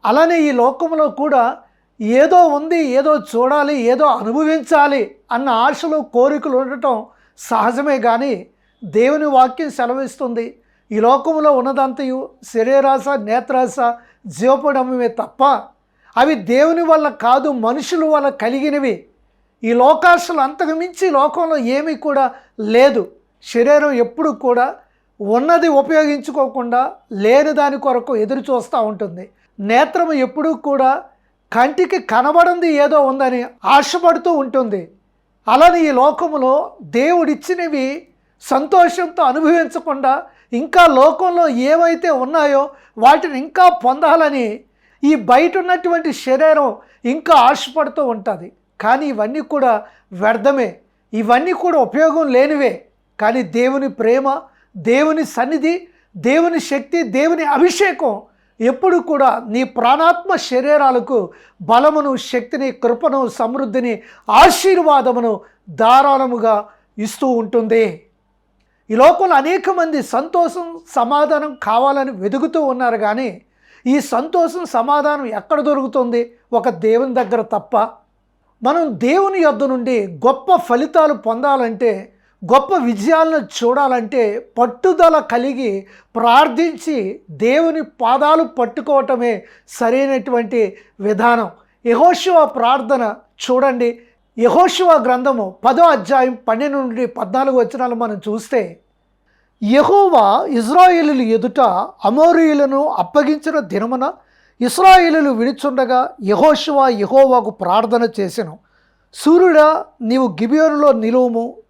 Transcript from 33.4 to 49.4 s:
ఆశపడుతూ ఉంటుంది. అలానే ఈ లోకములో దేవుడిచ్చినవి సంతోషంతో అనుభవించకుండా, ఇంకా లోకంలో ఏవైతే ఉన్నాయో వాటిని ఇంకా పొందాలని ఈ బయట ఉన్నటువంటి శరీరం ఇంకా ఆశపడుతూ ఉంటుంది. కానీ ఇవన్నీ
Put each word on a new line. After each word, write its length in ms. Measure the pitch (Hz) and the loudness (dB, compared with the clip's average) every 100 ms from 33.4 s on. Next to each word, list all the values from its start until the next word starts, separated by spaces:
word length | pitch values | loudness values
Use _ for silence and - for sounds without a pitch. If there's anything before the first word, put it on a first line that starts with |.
| 247 _ - | -8 _ 2
ఆశపడుతూ 640 | 277 277 349 339 330 339 | 2 2 0 2 2 0
ఉంటుంది. 600 | 320 269 262 240 202 160 _ _ _ _ _ - | -2 0 -2 -2 -6 -10 _ _ _ _ _ 0
అలానే 340 | 247 339 349 311 | 6 6 6 2
ఈ 40 | |
లోకములో 800 | 254 277 302 349 302 254 277 330 - | 4 2 2 -4 -2 0 0 -2 -12
దేవుడిచ్చినవి 1300 | 165 220 285 349 311 294 - 359 339 294 262 294 _ _ _ _ | -6 -2 2 2 0 -2 -4 -4 -4 -4 -4 -8 _ _ _ _
సంతోషంతో 840 | - 269 294 370 349 349 349 349 | -4 -2 2 4 4 2 -6 0
అనుభవించకుండా, 1000 | 285 269 311 339 311 330 330 277 262 269 - _ _ | 0 2 2 2 0 -6 -6 -4 -2 -2 -6 _ _
ఇంకా 340 | 240 302 370 339 | -8 -2 4 4
లోకంలో 600 | 262 285 320 370 349 330 | 6 4 2 -2 0 0
ఏవైతే 600 | 240 254 330 339 330 349 | 0 0 2 2 0 -2
ఉన్నాయో 600 | 277 254 320 294 277 285 - _ - | -2 -2 0 2 0 -2 -8 _ 2
వాటిని 400 | 233 302 330 262 | 4 4 0 -8
ఇంకా 320 | 311 - 359 | -6 4 4
పొందాలని 880 | 359 247 277 320 330 311 277 233 220 _ _ _ _ | 4 -2 0 2 2 2 0 -4 -6 _ _ _ _
ఈ 120 | 285 302 | 0 0
బయట 420 | 190 247 339 381 | 4 4 4 -2
ఉన్నటువంటి 560 | 359 359 359 339 320 | -2 -2 0 -2 -4
శరీరం 640 | - - 262 311 302 277 - _ _ 240 | -6 -2 2 2 2 0 -4 _ _ -6
ఇంకా 300 | 302 320 302 | -4 2 4
ఆశపడుతూ 720 | 240 294 - 285 294 - 277 | 4 0 -4 -4 -4 -4 -4
ఉంటుంది. 460 | 226 196 185 180 _ _ _ | -4 -6 -8 -12 _ _ _
కానీ 240 | 214 262 294 | -2 0 -2
ఇవన్నీ 360 | 226 214 285 | -4 -4 -6